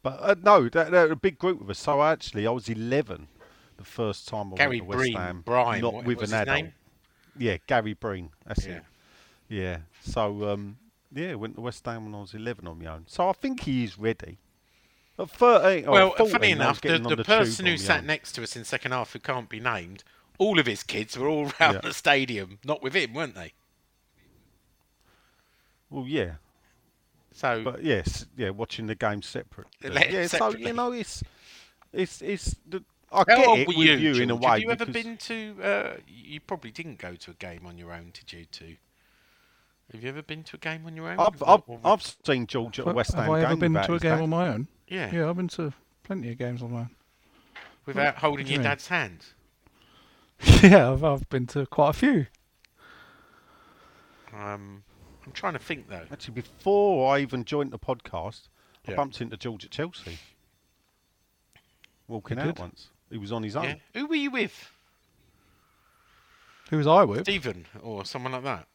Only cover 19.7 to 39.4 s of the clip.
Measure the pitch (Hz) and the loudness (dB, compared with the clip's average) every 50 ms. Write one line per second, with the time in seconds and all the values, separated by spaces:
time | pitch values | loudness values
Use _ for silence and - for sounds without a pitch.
19.7 | 117 98 87 87 95 98 - _ _ _ _ _ _ - 185 214 202 165 139 123 | -4 -4 -8 -12 -18 -20 -20 _ _ _ _ _ _ 0 0 4 4 4 2 2
20.7 | 104 - - - - 107 110 110 - 123 131 147 156 151 147 139 - - 165 151 | -2 -4 -8 -8 -6 -6 -6 -8 -8 -4 -2 -2 0 -2 -2 -4 2 4 4 4
21.7 | - - - 175 - - - 160 143 139 131 123 120 101 95 92 98 - - 135 | 4 0 -4 -8 -8 -2 2 4 4 4 2 -2 -6 -8 -8 -10 -14 -14 -6 -6
22.7 | 151 151 135 131 147 190 156 117 113 147 165 131 104 92 85 - _ _ _ _ | -6 -4 -4 -2 -2 -2 -2 -2 -6 -8 -8 -8 -10 -14 -16 -16 _ _ _ _
23.7 | _ _ _ _ _ _ _ _ _ _ _ _ _ _ _ _ _ _ _ _ | _ _ _ _ _ _ _ _ _ _ _ _ _ _ _ _ _ _ _ _
24.7 | _ _ _ _ _ _ _ _ _ _ _ _ _ _ _ _ _ _ _ _ | _ _ _ _ _ _ _ _ _ _ _ _ _ _ _ _ _ _ _ _
25.7 | _ _ _ _ 143 139 127 127 151 147 98 87 80 76 _ _ _ _ _ _ | _ _ _ _ -10 -10 -8 -4 -2 -2 -2 -4 -6 -14 _ _ _ _ _ _
26.7 | _ _ _ _ _ _ _ _ _ _ _ _ _ - - 131 120 110 110 127 | _ _ _ _ _ _ _ _ _ _ _ _ _ -4 -2 -2 -2 -2 -4 -6
27.7 | 123 - 156 160 123 95 82 - - - - - _ 131 117 95 95 104 113 - | -8 -4 -2 0 0 0 0 -4 -6 -6 -12 -14 _ -6 -4 -4 -4 -6 -8 -8
28.7 | - - 113 107 110 - - 107 104 101 - - - - - _ - - 90 _ | -8 -10 -8 -8 -6 -4 -2 -4 -4 -4 -10 -10 -10 -10 -12 _ -20 -20 -20 _
29.7 | - _ - 131 - - - - 185 185 170 175 175 165 226 214 220 220 233 233 | -20 _ -12 -4 2 2 2 2 2 -2 -2 -2 0 0 0 0 0 -4 -6 -6
30.7 | 233 240 247 240 247 240 208 - - - - - _ _ - - - - - _ | -4 -4 -4 -4 -4 -6 -8 -10 -10 -12 -12 -12 _ _ -20 -20 -20 -20 -20 _
31.7 | _ _ _ _ - - 185 170 - - - 170 202 170 - - - - _ - | _ _ _ _ -4 -4 -4 -4 -4 -10 -8 -8 -6 -4 -4 -6 -6 -6 _ -10
32.7 | 160 185 - _ _ _ _ _ - 196 185 - 233 254 269 240 226 165 139 165 | -10 -10 -10 _ _ _ _ _ 4 4 8 8 8 8 10 8 8 6 4 2
33.7 | 175 156 156 160 151 135 156 156 139 120 123 120 120 120 123 127 117 107 220 226 | 2 6 6 6 6 6 4 2 2 2 2 0 0 2 4 4 4 4 2 -2
34.7 | 233 233 233 - 127 233 226 233 233 220 - - 226 226 220 214 208 196 185 196 | -2 -4 -4 -6 -6 -8 -8 -8 -12 -14 -10 -10 -10 -10 -10 -12 -12 -6 -2 -2
35.7 | 202 202 - - - - - - 92 117 - - 147 151 _ - 196 160 - 113 | -2 -2 -2 -6 -10 -12 -18 -20 -20 -20 -18 -16 -16 -16 _ -10 -12 -10 -10 -14
36.7 | 107 - 165 165 120 - - 90 90 85 - - 85 _ 98 90 85 85 87 87 | -14 -12 -14 -14 -14 -14 -14 -14 -14 -14 -18 -20 -18 _ -14 -14 -14 -14 -16 -18
37.7 | 85 87 87 87 85 85 85 87 - - - - - 85 85 _ - - 82 82 | -18 -16 -16 -16 -16 -16 -16 -18 -20 -20 -20 -20 -20 -20 -18 _ -20 -20 -18 -20
38.7 | 80 _ _ _ _ _ _ _ _ _ _ _ _ _ | -20 _ _ _ _ _ _ _ _ _ _ _ _ _